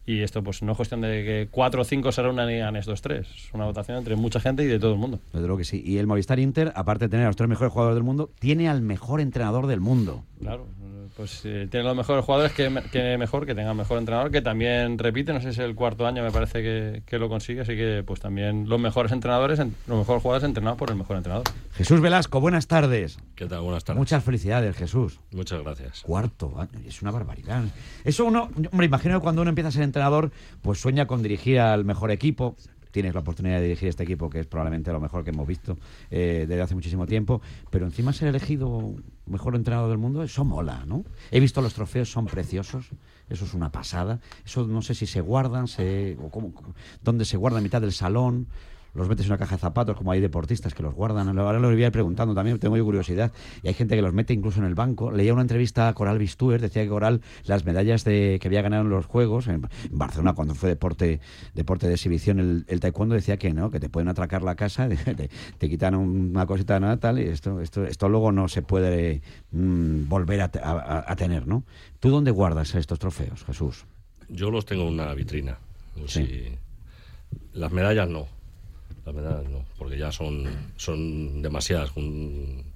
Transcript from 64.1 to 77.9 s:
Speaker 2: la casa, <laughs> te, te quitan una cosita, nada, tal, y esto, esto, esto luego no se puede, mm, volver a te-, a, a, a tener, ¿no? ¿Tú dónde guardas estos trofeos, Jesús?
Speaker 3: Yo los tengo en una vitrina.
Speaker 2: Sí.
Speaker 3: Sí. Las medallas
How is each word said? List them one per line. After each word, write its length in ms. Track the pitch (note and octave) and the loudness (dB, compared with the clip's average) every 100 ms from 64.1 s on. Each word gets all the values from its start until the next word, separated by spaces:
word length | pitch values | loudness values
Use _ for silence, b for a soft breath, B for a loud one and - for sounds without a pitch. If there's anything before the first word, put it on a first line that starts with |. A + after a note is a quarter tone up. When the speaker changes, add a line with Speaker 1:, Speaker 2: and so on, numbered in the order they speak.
| F2 E2+ F2+ | 0 -2 -2
Speaker 2:
la 120 | F#2 E2 | -2 -2
casa, 340 | G#2 - B2+ | -2 0 0
<laughs> 160 | D2+ - | 0 -2
te, 240 | D2+ C#2+ B B - | -4 -6 B B -4
te 120 | D2+ | -2
quitan 260 | E2+ F#2 F#2+ | 0 2 2
una 500 | F#2 F#2+ F2+ F#2 F#2 | 2 2 2 0 0
cosita, 320 | F#2+ G2 G2 | 0 2 2
nada, 160 | G2+ A#2 | 2 2
tal, 200 | A#2 B2 | 2 2
y 60 | F2+ | 0
esto, 320 | D#2+ G2 F#2 | -2 -4 -4
esto, 240 | E2 G2+ F#2+ | -4 -2 -4
esto 240 | - G2 | 0 2
luego 240 | A2 A2 | 4 4
no 160 | G2 F#2 | 4 2
se 120 | - | 0
puede, 600 | - F#2+ F#2 F2 E2+ C#2+ B B - | 0 2 4 2 2 -2 B B -6
mm, 580 | E2 F#2 E2+ D#2+ D#2 D2 | 0 2 4 2 2 2
volver 320 | F#2+ E2 G2+ | 0 2 0
a 100 | F2 | 0
te-, 80 | - | -2
a, 120 | C#2+ | -2
a, 380 | D2 C2+ D#2 - | -2 -2 -4 -2
a 60 | F2 | -2
tener, 320 | F2 E2 B1+ | 0 0 0
¿no? 160 | A#2+ B B B - | -2 B B B 2
¿Tú 80 | C3 | 4
dónde 220 | C#3+ C3+ | 6 4
guardas 440 | G2 F2+ D#2 D2+ F2+ | 4 4 2 2 0
estos 240 | D2+ E2 | 0 -2
trofeos, 460 | F#2 - - - - | -4 -4 -6 -8 -10
Jesús? 400 | - C#2+ - - - - - - | -4 -4 -6 -16 -20 -20 -20 -14
Speaker 3:
Yo 240 | F2 G2+ | -6 -2
los 140 | A2+ G#2+ | -2 -2
tengo 160 | F#2+ E2+ | -2 -2
en 100 | D#2+ | -2
una 180 | D2+ | -4
vitrina. 460 | C#2+ - D2 C2+ B1+ - - - D#2 C#2 | -4 -4 -4 -4 -8 -12 -18 -14 -10 -4
Speaker 2:
Sí. 180 | D#2 B1+ | -2 -2
Speaker 3:
Sí. 300 | B1 B1 - - - B B B B - - - | -4 -8 -10 -12 -16 B B B B -14 -14 -10
Las 180 | F#2 D#2 | -6 -2
medallas 380 | F2+ G2 | 0 2